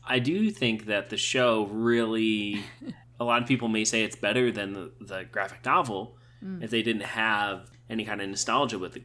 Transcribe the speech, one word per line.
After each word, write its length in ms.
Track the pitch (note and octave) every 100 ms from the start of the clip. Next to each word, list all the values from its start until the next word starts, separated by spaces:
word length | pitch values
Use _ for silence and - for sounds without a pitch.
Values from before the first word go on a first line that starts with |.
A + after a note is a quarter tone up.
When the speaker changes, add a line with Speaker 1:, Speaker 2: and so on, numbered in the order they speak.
Speaker 1:
I 140 | - B2+
do 320 | B2+ F#3 A3
think 360 | G3 A#2+ A2 G#2+
that 240 | G#2 F#2+
the 60 | G#2
show 500 | - C3 B2 A2 G2+
really, 960 | G#2+ A#2 A#2 A2+ A2+ A2 G#2+ G#2 G2+ G#2 - -
Speaker 2:
<laughs> 300 | - - -
Speaker 1:
a 40 |
lot 180 | A#2+ A#2+
of 40 | A#2+
people 220 | C3 A#2
may 160 | A2
say 180 | A2 A2+
it's 140 | G#2+ -
better 340 | G#2 A#2 B2
than 220 | G#2 G2
the, 180 | G2 E2 -
the 240 | F#2+ F#2+ F#2
graphic 340 | G#2+ G2 -
novel 520 | C3 D#3+ C#3 G2 A#2 - - -
Speaker 2:
Mm. 180 | F#3+ F#3
Speaker 1:
if 80 | A2+
they 120 | A2+
didn't 220 | A2+ A2
have 680 | G2+ A2+ A2 G#2 G#2 F#2+ - - -
any 160 | A2+
kind 160 | G#2+ G#2
of 80 | G2
nostalgia 500 | G2+ - A#2+ C#3 G#2+
with 140 | F2+
the 100 | -